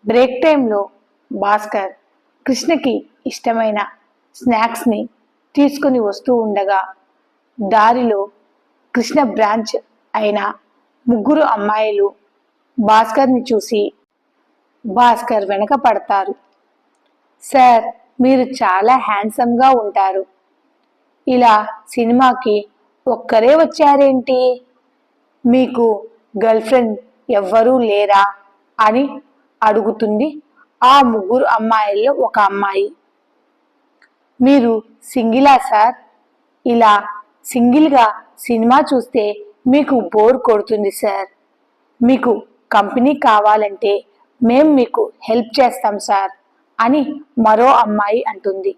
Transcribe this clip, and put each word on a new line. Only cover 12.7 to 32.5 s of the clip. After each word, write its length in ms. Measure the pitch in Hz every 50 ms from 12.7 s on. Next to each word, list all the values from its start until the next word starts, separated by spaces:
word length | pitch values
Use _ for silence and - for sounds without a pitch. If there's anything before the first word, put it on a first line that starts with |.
| _ -
భాస్కర్ని 680 | 214 208 214 220 226 220 - 285 269 254 262 240 254 - 240
చూసి 380 | 208 - - 240 208 208 - _ _ _ _ _ _ _ _ _ _ _ _ _ _ _ _ _ _ _
భాస్కర్ 580 | 226 185 226 247 240 226 240 240 - 240 214 202
వెనక 300 | 190 202 196 208 202 285
పడతారు. 600 | 269 - 247 214 208 - - 202 196 190 185 392 _ _ _ _ _ _ _ _ _ _ _ _ _ _ _ _ _ _ _ _ _
"సార్, 420 | - - - 269 254 247 240 226 226 233 - _ _ _ _ -
మీరు 200 | 247 262 269 254
చాలా 560 | 254 262 262 - 240 190 185 190 202 226 254
హ్యాండ్సమ్‌గా 720 | 262 - - 208 202 208 214 214 - 247 240 240 233 262 269
ఉంటారు. 560 | 269 240 214 202 185 202 196 190 190 196 190 _ _ _ _ _ _ _ _ _ _ _ _ _ _ _ _ _ _ _ _ -
ఇలా 380 | 254 247 247 233 214 214 214 214 - - _ _
సినిమాకి 800 | - 247 233 226 240 247 262 254 240 254 - 220 208 208 208 _ _ _ _ _ _ _ _
ఒక్కరే 480 | 262 240 226 - - 240 226 220 254 294
వచ్చారేంటి? 1080 | 320 330 320 - - 311 285 285 277 277 269 262 254 240 - 262 254 254 254 247 247 _ _ _ _ _ _ _ _ _ _ _ _ _ _ _ _ -
మీకు 600 | 240 240 254 254 - 254 226 233 226 214 196 - - _ _ _ _ _ 202 220
గర్ల్ 180 | 226 220 220
ఫ్రెండ్ 380 | 220 - 269 254 240 220 208 202 _ _ _ _ _ -
ఎవ్వరూ 480 | 240 202 196 185 202 226 226 254 262 262
లేరా?" 560 | 240 220 202 202 208 196 202 196 196 202 - - _ _ _ _ _ _ _ -
అని 400 | 220 214 220 254 285 277 - - _ _ _ _ _ _ _ _
అడుగుతుంది 800 | 226 220 214 220 202 220 220 220 226 208 214 214 269 311 294 302 _ _ _ _ _ _ _ _
ఆ 180 | 240 254 277 285
ముగ్గురు 440 | 269 240 226 220 196 185 233 262 -
అమ్మాయిల్లో 680 | - 233 220 220 226 226 220 214 208 202 208 220 269
ఒక 260 | 285 262 262 233 - 226
అమ్మాయి. 540 | 208 196